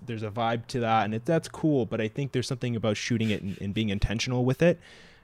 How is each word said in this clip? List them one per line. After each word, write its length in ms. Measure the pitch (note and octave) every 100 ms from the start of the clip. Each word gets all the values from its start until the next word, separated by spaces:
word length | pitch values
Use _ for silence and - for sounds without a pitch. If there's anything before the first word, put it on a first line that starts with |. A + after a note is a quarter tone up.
| -
there's 160 | A2+
a 80 | G#2+
vibe 360 | G#2 A2+ A#2+ A#2
to 120 | C3
that, 240 | A2+ A2
and 100 | G#2
it, 120 | A2 A#2+
that's 220 | E3 -
cool, 360 | - D#3+ C#3+
but 160 | G#2+ A2+
I 80 | A2
think 240 | - C#3
there's 140 | C3 A2+
something 260 | C3 B2
about 220 | A#2 A2 G#2+
shooting 320 | - A#2 A2
it 120 | G#2
and, 180 | G2 F2+
and 140 | G2
being 160 | G2 A2
intentional 540 | G2+ - G#2+ - B2+ B2
with 160 | C3
it, 180 | E3+ E3+ - - - -